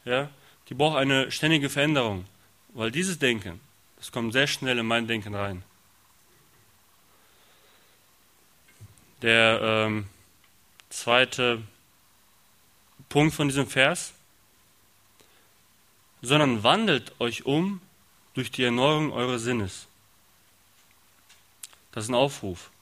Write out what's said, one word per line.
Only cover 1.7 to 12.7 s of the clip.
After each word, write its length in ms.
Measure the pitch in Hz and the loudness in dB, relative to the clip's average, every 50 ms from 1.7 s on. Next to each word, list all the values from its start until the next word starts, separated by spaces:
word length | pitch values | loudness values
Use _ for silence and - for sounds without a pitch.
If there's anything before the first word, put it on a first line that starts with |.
| - 143 143 151 156 143 123 113 101 92 90 - - _ _ _ _ _ _ _ | -2 0 0 2 2 2 0 0 -2 -6 -8 -12 -18 _ _ _ _ _ _ _
Weil 200 | - 120 110 113 | -10 -6 -6 -4
dieses 280 | 117 151 185 190 180 143 | -4 -4 -4 -4 -4 -2
Denken, 420 | 143 127 117 110 98 98 85 - - - _ _ _ _ _ | 0 0 0 -2 -4 -10 -14 -14 -18 -20 _ _ _ _ _
das 140 | - - - | -20 -16 -10
kommt 220 | - 127 117 113 107 | -8 -6 -4 -2 0
sehr 140 | 131 139 | 0 0
schnell 320 | 143 - - 139 131 123 120 | 0 -2 -4 -2 -2 -2 -2
in 80 | 113 | 0
mein 200 | 113 117 117 117 | 0 0 0 0
Denken 280 | 110 117 110 101 104 104 | -2 -4 -6 -6 -6 -6
rein. 280 | 101 101 101 98 90 90 - _ _ _ _ _ _ _ _ _ _ _ _ _ _ _ _ _ _ _ _ _ _ _ _ _ _ _ _ _ _ _ _ _ _ _ _ _ _ _ _ _ _ _ _ _ _ _ _ _ _ _ _ _ _ _ _ _ _ _ _ - - - - - - - - _ - | -6 -6 -6 -8 -10 -14 -18 _ _ _ _ _ _ _ _ _ _ _ _ _ _ _ _ _ _ _ _ _ _ _ _ _ _ _ _ _ _ _ _ _ _ _ _ _ _ _ _ _ _ _ _ _ _ _ _ _ _ _ _ _ _ _ _ _ _ _ _ -20 -20 -20 -20 -20 -20 -20 -20 _ -4
Der, 400 | - 117 113 113 113 113 113 107 110 | 2 4 4 6 6 6 4 2 2
ähm, 440 | 110 110 110 110 110 107 107 101 98 - - _ _ _ _ _ _ _ _ _ _ _ - - - | 0 0 2 0 0 -2 -4 -6 -10 -14 -20 _ _ _ _ _ _ _ _ _ _ _ -20 -20 -18
zweite 720 | - - - 120 120 123 127 123 - - 127 123 120 110 113 101 - _ _ _ _ _ _ _ _ _ _ _ _ _ _ _ _ _ _ _ | -14 -6 0 2 4 4 4 2 0 -2 0 0 -2 -2 -6 -12 -20 _ _ _ _ _ _ _ _ _ _ _ _ _ _ _ _ _ _ _